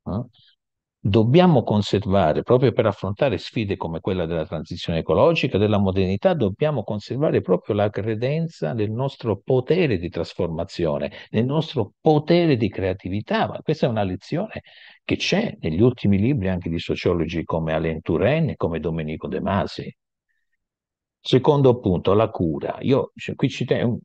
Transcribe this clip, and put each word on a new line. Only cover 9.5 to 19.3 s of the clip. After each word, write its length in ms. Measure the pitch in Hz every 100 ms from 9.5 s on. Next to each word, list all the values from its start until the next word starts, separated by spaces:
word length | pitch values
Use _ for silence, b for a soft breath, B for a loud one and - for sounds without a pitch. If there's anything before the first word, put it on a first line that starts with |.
| 131 127 170 156 92
di 100 | 85
trasformazione, 1040 | 85 82 - 87 80 85 - 82 71 71 B B
nel 120 | 107
nostro 480 | 127 156 160 135 101 _
potere 560 | 156 151 151 170 170 123
di 140 | 110
creatività. 760 | - 95 95 98 101 107 220 120
Ma 140 | -
questa 260 | - 151 143
è 20 |
una 140 | 110
lezione 580 | 98 98 - 151 220 - B B B B
che 120 | - -
c'è 380 | - 185 226 -
negli 220 | - 80
ultimi 360 | 123 120 101 98
libri 300 | 110 143 92
anche 220 | 90 87
di 80 | 82
sociologi 640 | - 76 98 87 80 85
come 300 | - 80 80
Alain 260 | 80 80 78
Touraine 520 | - 80 104 156 143
e 40 | 87
come 240 | 90 82
Domenico 480 | 82 80 78 78
De 120 | 78